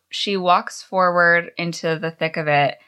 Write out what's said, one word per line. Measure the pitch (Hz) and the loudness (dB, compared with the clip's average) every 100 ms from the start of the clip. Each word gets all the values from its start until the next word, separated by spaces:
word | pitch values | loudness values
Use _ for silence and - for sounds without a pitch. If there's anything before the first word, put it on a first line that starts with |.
| _ | _
she | - - 196 | -8 -4 -2
walks | 180 180 226 - | 2 2 0 -12
forward | - 190 180 175 170 170 170 - | -6 0 2 4 4 4 0 -6
into | 170 165 170 160 | -6 -4 -4 -4
the | 165 | -4
thick | 165 160 165 | -4 -6 -4
of | 151 | 0
it, | 143 143 - | 2 2 -2